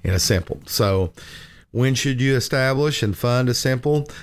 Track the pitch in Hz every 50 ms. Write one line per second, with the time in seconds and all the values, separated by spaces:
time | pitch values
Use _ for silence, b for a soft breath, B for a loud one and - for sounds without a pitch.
0 | - 92 95 90 - - 101 92 - - - - - - - - 113 98 95 95
1 | 92 82 B B B B B B B B B B B B - 113 127 135 135 117
2 | - 143 131 123 131 135 135 131 - - - 135 131 131 135 135 147 151 143 -
3 | - 104 95 - - 120 120 127 127 123 120 - - 131 131 123 - 147 147 147
4 | 143 B B B